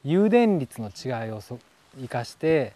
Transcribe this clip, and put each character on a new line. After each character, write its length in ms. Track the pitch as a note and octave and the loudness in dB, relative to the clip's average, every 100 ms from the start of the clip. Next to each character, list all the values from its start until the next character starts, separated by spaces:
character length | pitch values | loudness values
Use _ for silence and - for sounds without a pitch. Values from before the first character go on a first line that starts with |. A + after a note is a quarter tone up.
誘 260 | C#3 F3+ G#3 | 2 2 6
電 300 | A#3+ A#3 F3+ | 6 4 2
率 220 | B2+ - | -2 -8
の 80 | G#2+ | -12
違 400 | - C3 A#2 A2+ | -10 -8 -6 -6
い 20 | |
を 100 | A2 | -10
そ-、 180 | - B2 _ _ _ C3+ | -12 -16 _ _ _ -16
生 80 | B2+ | -8
か 160 | B2 | -6
し 100 | A#2+ | -8
て 400 | - D#3+ D#3+ A2+ | -4 2 2 0